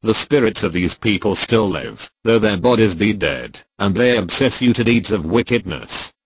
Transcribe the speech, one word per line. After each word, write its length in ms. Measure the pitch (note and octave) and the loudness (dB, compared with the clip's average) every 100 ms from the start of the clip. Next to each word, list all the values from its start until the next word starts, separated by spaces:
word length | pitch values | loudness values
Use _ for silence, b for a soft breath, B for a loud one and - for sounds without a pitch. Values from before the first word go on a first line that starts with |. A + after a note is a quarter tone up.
The 100 | A2 | 0
spirits 500 | A2 - C#3+ A2+ G2 | -2 0 2 2 0
of 80 | G#2 | -4
these 240 | E2+ F2 - | -2 -2 -2
people 400 | A2+ F#2+ G#2 F#2 | -2 0 0 -2
still 320 | - A2+ G#2 | 0 2 2
live, 420 | D#2+ A#1+ G#1 - _ | -2 -8 -12 -18 _
though 160 | A2+ A2+ | 2 2
their 160 | G#2+ G2 | 2 2
bodies 400 | A#2 A#2 A2 E2 | 2 4 2 2
be 160 | G#2 | 0
dead, 480 | G#2 D#2+ C2 A#1 - _ _ | 0 -2 -4 -10 -16 _ _
and 160 | G2 | -2
they 220 | F#2+ B2 A#2+ | 2 2 2
obsess 440 | F2+ - C3+ - | -2 0 0 2
you 120 | B2 | 0
to 100 | A#2 | 2
deeds 300 | A2+ A#2+ F#2 | 2 0 0
of 120 | G#2 | -4
wickedness. 880 | D#2 G#2+ A2 A#2+ F2+ C#2 A1 - - _ | 0 -2 0 -2 -2 -10 -8 -10 -10 _